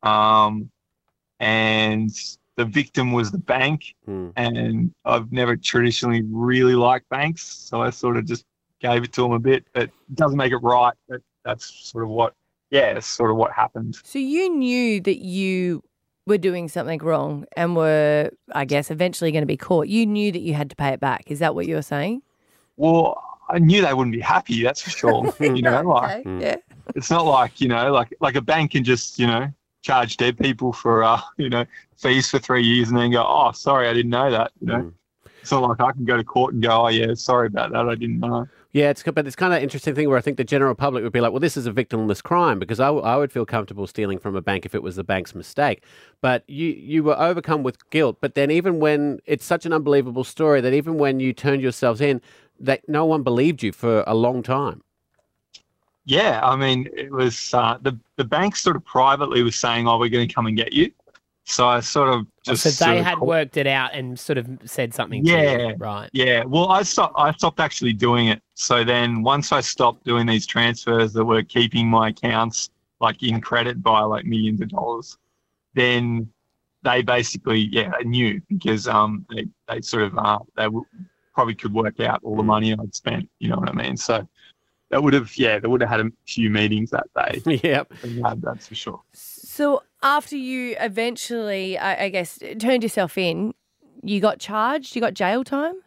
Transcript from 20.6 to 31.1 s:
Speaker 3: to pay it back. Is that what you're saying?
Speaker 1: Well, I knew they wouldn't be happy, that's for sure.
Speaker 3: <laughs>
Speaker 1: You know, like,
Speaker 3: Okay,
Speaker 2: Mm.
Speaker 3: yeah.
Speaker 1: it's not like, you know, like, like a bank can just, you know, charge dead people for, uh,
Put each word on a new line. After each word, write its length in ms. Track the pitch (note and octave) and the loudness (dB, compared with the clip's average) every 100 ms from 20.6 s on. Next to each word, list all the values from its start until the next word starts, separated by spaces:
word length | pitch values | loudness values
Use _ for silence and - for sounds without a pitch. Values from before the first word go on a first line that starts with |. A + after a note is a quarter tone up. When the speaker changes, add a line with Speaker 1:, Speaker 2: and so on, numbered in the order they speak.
| C#3+ | -4
Speaker 3:
to 60 | - | -4
pay 140 | C#3+ | -4
it 100 | C3+ | -2
back. 240 | C3+ B2 - | -2 -2 -6
Is 80 | C#3+ | -4
that 160 | D#3+ - | -2 -2
what 100 | - | -4
you're 160 | D#3+ | -4
saying? 400 | D3 C#3+ D#3 A#3+ _ _ _ _ _ _ | -4 -6 -4 -6 _ _ _ _ _ _
Speaker 1:
Well, 420 | D#3 E3 E3 - - - - | 4 4 4 0 -12 -18 -4
I 80 | F3 | 4
knew 220 | E3 G3+ | 6 6
they 120 | F3 | 4
wouldn't 200 | C3 B2+ | 2 0
be 80 | A2+ | -2
happy, 400 | - F3+ - A#2 | 0 0 0 0
that's 200 | A#2 C#3 | 0 -2
for 100 | - | -8
sure. 420 | - A#2+ A2+ A#2 - | -2 2 2 0 0
Speaker 3:
<laughs> 40 | |
Speaker 1:
You 220 | D3 B2+ | 0 2
know, 180 | A#2+ A#2+ | 2 2
like, 380 | F3 C#3 B2 A3 | 2 2 2 -4
Speaker 3:
Okay, 100 | C4+ | -8
Speaker 2:
Mm. 120 | F#2 | -6
Speaker 3:
yeah. 140 | - - _ - - - | -4 -4 _ -20 -10 -10
Speaker 1:
it's 140 | B2+ | 0
not 160 | D#3+ D#3+ | 2 4
like, 340 | C3+ A#2 - | 4 2 0
you 80 | C3+ | 0
know, 240 | A#2 B2+ | 2 2
like, 220 | C#3 A#2 - | 2 0 -2
like 160 | D3+ C3 | -2 -2
a 60 | |
bank 300 | A#2 D#3 D3+ | 0 0 2
can 120 | D3 | 0
just, 340 | B2 B2 - - | 2 0 0 0
you 80 | A#2+ | 2
know, 200 | A#2 C3+ C#3 _ _ | 2 -2 -10 _ _
charge 340 | - C3 A#2+ - | 0 2 2 0
dead 200 | B2 A#2+ | -2 0
people 340 | C#3 A#2 B2+ | -2 0 -4
for, 320 | A#2 A#2 A2+ | -2 2 4
uh, 160 | A2+ | 4